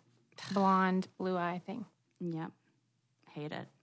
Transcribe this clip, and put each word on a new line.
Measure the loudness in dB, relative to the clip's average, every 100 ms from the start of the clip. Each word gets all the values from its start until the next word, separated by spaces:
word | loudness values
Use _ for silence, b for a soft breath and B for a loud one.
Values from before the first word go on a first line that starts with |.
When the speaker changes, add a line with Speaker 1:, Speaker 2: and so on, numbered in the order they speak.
| _ _ _ -16 -4
Speaker 1:
blonde | 2 6 6 4 2 0 -4
blue | -2 -2
eye | -2 -4
thing. | -8 -10 -12 _ _ _
Speaker 2:
Yep. | -6 -4 -8 -12 _ _ _ _ _ _ -18
Hate | -10 -8
it. | -8 -10 _